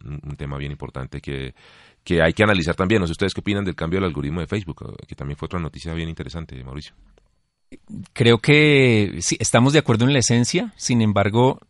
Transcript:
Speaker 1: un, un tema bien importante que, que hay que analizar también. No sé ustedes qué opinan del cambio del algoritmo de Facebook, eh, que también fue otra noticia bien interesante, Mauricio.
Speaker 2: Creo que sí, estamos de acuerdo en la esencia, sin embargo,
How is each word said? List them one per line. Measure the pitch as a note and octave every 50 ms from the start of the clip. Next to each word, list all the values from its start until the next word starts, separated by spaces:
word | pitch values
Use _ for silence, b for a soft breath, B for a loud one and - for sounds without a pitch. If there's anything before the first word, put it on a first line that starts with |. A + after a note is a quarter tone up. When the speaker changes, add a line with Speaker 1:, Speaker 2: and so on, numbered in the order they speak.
| -
Speaker 1:
un, | B1+ C#2+ D2 -
un | D2 C#2+
tema | - C#2+ C#2+ C#2 C#2
bien | C#2+ C#2+
importante | C#2+ - C#2+ B1+ - C2 C2 C2+ - C#2+
que, | - C#2+ C#2 C2 C2+ C2 - B B B B B B B B B -
que | - F2 E2
hay | D#2+ E2 D#2+
que | - G#2
analizar | G#2 G2+ F#2 E2 D#2+ D#2+
también. | - F#2+ F#2 A2 G#2
No | F2+
sé | E2 E2
ustedes | - G2+ F#2+ -
qué | -
opinan | - G#2 G2+ G2+ G2+
del | F#2 D#2+
cambio | - E2+ E2 F2+ F#2+
del | F#2+ F2
algoritmo | D2+ D2+ C#2 C#2+ E2 F2+
de | E2
Facebook, | - G2+ G#2+ F#2 E2 - - -
eh, | G#1 G1+ - -
que | - -
también | - C#2 C#2+ D2
fue | - E2
otra | D#2+ - F2
noticia | E2 D2 - C#2+ - E2 D#2+
bien | E2 E2 E2
interesante, | D#2+ - C#2+ C2 - E2+ D#2+ - C2+ C2 B1+
Mauricio. | C2 C2+ D2 - - _ _ - _ _ _ _ _ _ _ _ _ _ _ _ _ - - _ - - - G2+ -
Speaker 2:
Creo | - - A#2+ A#2 A#2 A2
que | - - D3 D3+ D3+ D3+ D3 C#3 C3 B2 A#2 G#2+ G2+ - - D#2+
sí, | - - - -
estamos | A2 - - A#2+ B2 C#3
de | D3 D#3
acuerdo | - - A#2 G#2+ A#2+
en | C3
la | C#3+ C3
esencia, | A2+ - A#2+ A#2+ B2 - - F3 A#3+ G#3+ -
sin | - - - B2 A#2
embargo, | A2 G#2+ G2 G2+ G2 G#2 G2+ A#2+ B2 C3 - - _